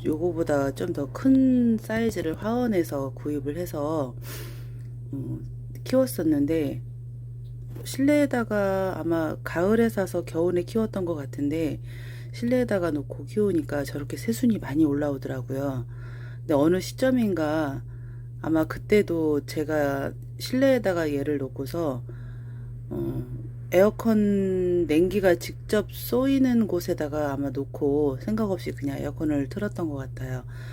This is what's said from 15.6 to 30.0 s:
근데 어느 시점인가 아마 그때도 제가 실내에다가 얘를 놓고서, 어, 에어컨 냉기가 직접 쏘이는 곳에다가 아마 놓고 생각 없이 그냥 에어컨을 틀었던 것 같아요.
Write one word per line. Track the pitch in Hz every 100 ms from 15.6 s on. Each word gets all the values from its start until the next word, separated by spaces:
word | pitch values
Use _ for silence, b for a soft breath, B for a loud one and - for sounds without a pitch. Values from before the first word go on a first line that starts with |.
| 139 127 117 B B B B B
근데 | -
어느 | 143 156 185
시점인가 | - - 262 254 214 170 151 160 147 139 - B B B B B
아마 | - 160
그때도 | 156 - - 208 196 170 156 147 -
제가 | 165 151 156 143 139 143 - - -
실내에다가 | - 254 269 254 202 175 160
얘를 | 143 143 143
놓고서, | 131 120 135 170 160 127 B B B B B B B B -
어, | - - - - - - - -
에어컨 | 180 202 - 226 214 208 202 190 185 180 175 160
냉기가 | 151 185 202 185 175
직접 | - - - 214 -
쏘이는 | - - 240 269 269 262 233 208
곳에다가 | 175 175 170 151 151 147
아마 | 139 139
놓고 | 131 131 - 147 143 147 127
생각 | - 214 208
없이 | 180 -
그냥 | 123 139 139
에어컨을 | 143 - 156 143 131
틀었던 | 202 - - 165
것 |
같아요. | 139